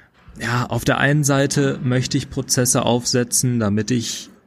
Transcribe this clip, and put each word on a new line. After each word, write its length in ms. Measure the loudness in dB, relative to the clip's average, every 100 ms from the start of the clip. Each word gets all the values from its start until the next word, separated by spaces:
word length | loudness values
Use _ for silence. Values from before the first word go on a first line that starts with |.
| _ _ -20 -8
ja, 260 | -2 -2 -2
auf 180 | -2
der 140 | -2 0
einen 260 | 2 2
Seite 560 | 2 2 2 2 0 0
möchte 340 | 0 0 0 -2
ich 140 | -4
Prozesse 540 | -6 -2 0 2 2 2
aufsetzen, 720 | 0 2 0 0 0 0 2
damit 320 | 2 2 0
ich 400 | 0 -2 -8 -12 -20